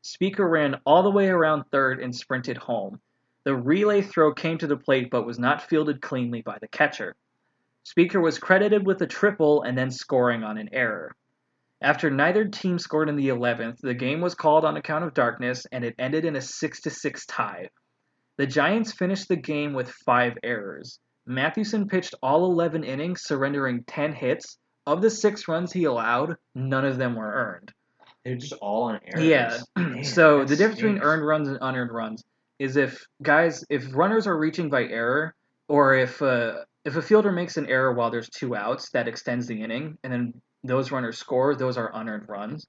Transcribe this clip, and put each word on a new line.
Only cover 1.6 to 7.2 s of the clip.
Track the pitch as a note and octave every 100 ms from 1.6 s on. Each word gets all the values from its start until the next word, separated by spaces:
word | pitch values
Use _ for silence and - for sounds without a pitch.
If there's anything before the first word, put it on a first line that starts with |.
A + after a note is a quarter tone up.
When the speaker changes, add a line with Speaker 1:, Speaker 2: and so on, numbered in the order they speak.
| C3+
Speaker 1:
third | C#3 C3+ C3
and | B2+
sprinted | B2 - B2+ B2 A#2+
home. | - A#2 G2 A2 _ _ _ _
The | -
relay | C3+ B2 F3 G#3 G#3
throw | G3 - D#3
came | D3 E3 E3
to | D#3
the | C#3+
plate | - C3+ B2
but | B2 A2+
was | A#2
not | B2 C#3+
fielded | - D#3 D3+ C#3
cleanly | - C3 A#2+ A#2+
by | A2 A2
the | G#2+
catcher. | - D3+ - G2 -